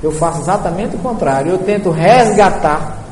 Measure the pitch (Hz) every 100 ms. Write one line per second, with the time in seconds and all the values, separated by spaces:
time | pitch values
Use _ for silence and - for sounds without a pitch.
0 | 156 156 165 156 147 202 190 170 220 -
1 | 262 233 147 135 143 185 190 208 196 160
2 | 170 247 226 208 196 - - - - -
3 | -